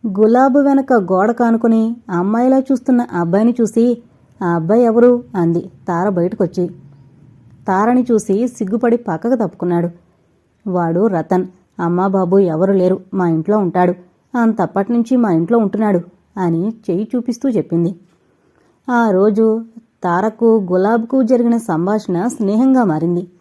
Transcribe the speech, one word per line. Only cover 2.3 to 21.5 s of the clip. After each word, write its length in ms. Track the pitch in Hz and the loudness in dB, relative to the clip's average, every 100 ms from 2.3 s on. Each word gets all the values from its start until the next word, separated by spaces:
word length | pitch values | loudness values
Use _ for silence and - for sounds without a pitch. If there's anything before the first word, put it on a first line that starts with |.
| 226 254 262 | 0 2 0
చూస్తున్న 480 | 269 262 - 247 240 | 0 -2 0 0 0
అబ్బాయిని 420 | 175 170 190 220 240 | -4 -2 0 0 0
చూసి, 420 | 220 226 240 240 - _ _ _ | 0 2 0 0 -8 _ _ _
"ఆ 40 | 180 | -4
అబ్బాయి 360 | 170 165 220 | -2 0 2
ఎవరు?" 420 | 240 226 247 240 240 | 2 4 4 4 -2
అంది 360 | 196 170 170 - - - | -2 0 0 -4 -16 -6
తార 200 | 170 190 | -2 -2
బయటకొచ్చి. 600 | 180 175 - 175 175 175 - - - - _ - - - - - | 0 -2 -2 -4 -2 -6 -6 -20 -20 -20 _ -20 -20 -20 -16 -4
తారని 380 | 190 214 247 247 | 0 2 0 2
చూసి 360 | 226 - 196 247 | 0 0 -2 -2
సిగ్గుపడి 480 | 247 196 220 233 233 | -4 -6 -2 0 0
పక్కకు 380 | 233 160 233 | -2 -6 -2
తప్పుకున్నాడు. 540 | 247 202 - 185 175 175 170 _ _ _ _ _ _ - | -2 -2 -4 -2 -2 -2 -6 _ _ _ _ _ _ -6
"వాడు 400 | 180 170 165 214 | -2 -2 0 0
రతన్. 400 | 180 160 185 185 _ _ - | 0 -2 -2 -2 _ _ -6
అమ్మా 260 | 170 175 190 | -4 0 0
బాబు 320 | 190 180 190 | 0 2 2
ఎవరు 340 | 190 156 190 | 2 0 0
లేరు, 280 | 196 180 190 - | 2 2 -2 -4
మా 140 | 196 180 | -4 0
ఇంట్లో 300 | 160 160 214 | -2 0 0
ఉంటాడు. 360 | 185 180 180 175 - _ _ 254 | 0 0 0 -2 -10 _ _ -2
అంతప్పటినుంచి 800 | 226 220 175 - 202 240 233 262 | 0 0 -2 -2 -2 -2 0 0
మా 160 | 226 | 2
ఇంట్లో 260 | 165 170 233 | 0 2 0
ఉంటున్నాడు" 420 | 208 196 220 180 175 _ _ - | 0 -2 0 -2 -4 _ _ -6
అని 320 | 180 165 190 | -2 0 -2
చెయ్యి 400 | 226 - 180 220 254 | -6 -6 -4 -4 -6
చూపిస్తూ 320 | 247 247 277 | -4 -4 -2
చెప్పింది. 480 | 220 143 170 170 180 _ _ _ _ _ _ _ _ - | -2 -2 -2 -2 -4 _ _ _ _ _ _ _ _ -4
ఆ 200 | 240 226 | 0 2
రోజు 540 | 185 208 208 226 220 226 - _ _ | 2 2 2 0 0 -6 -18 _ _
తారకు 640 | 180 175 214 214 233 220 185 | -2 -2 -2 0 2 2 2
గులాబ్కు 500 | 185 190 233 233 269 | 0 0 0 0 -2
జరిగిన 340 | 226 247 233 | 2 2 2